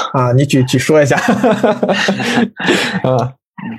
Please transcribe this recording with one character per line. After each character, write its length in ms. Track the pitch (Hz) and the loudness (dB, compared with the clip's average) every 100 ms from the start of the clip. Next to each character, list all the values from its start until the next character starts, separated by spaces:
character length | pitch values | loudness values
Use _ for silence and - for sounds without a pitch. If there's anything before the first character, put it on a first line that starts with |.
| - | -2
啊， 180 | 135 123 | 0 2
你 100 | 127 | 2
举， 200 | 139 139 | 2 2
举 160 | 127 135 | 2 0
说 220 | - 156 | 2 2
一 40 | 143 | 4
下。 100 | 143 | 2
<laughs> 1900 | - 208 240 208 214 208 208 196 - 202 240 240 233 - 175 - 233 208 | 0 0 2 2 0 0 -2 0 -2 -2 -2 -2 -2 -2 -2 -2 -2 -2
啊。 300 | 131 127 120 - _ - - | 0 0 -2 -8 _ -14 -12